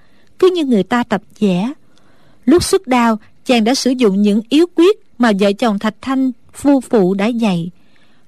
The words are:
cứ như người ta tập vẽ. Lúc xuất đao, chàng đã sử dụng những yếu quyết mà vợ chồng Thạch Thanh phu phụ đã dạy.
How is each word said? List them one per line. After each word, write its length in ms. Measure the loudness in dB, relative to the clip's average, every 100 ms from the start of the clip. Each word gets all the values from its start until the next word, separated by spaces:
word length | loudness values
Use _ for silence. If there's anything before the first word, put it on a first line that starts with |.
| -16 -20 -20 0
cứ 120 | 0 2
như 100 | 0
người 180 | -2
ta 200 | 0 -2
tập 180 | -2 -6 -8 -4
vẽ. 340 | -2 -2 -4 -8 -18 -20 -20 _ -20 -8 0
Lúc 180 | 0
xuất 240 | 2 -4 0
đao, 320 | 0 2 0 -6 -10 -2
chàng 180 | 0
đã 120 | 0 0
sử 160 | -2
dụng 300 | 0 0 2
những 200 | 0 0 0
yếu 160 | 0 0 2
quyết 240 | 2 2 _ -2
mà 140 | 0 2
vợ 120 | 0
chồng 260 | 0 -2 -2
Thạch 160 | -4 -6
Thanh 300 | -6 -4 -4 -6 -14
phu 280 | -6 0 0
phụ 320 | 0 0 0
đã 120 | 0 -4
dạy. 440 | -2 -2 -2 -6 -12 -20 -20 -20 -20